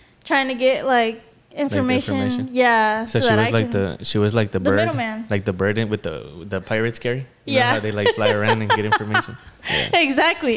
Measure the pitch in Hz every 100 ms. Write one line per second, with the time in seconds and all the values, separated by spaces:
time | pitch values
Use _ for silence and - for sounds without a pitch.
0 | _ _ - 277 262 247 262 262 269 247
1 | 226 226 - _ _ - 285 285 254 254
2 | - 269 254 247 262 247 247 226 214 220
3 | 226 226 240 214 226 117 113 101 95 -
4 | - 107 104 117 107 95 92 98 - -
5 | - 220 226 101 101 92 98 104 107 107
6 | 85 73 64 82 101 98 92 110 117 120
7 | 120 131 135 _ - 262 240 107 101 208
8 | 202 - 107 104 107 110 107 - 107 427
9 | 104 349 - - - - - - - 349
10 | 302 262 320 - 285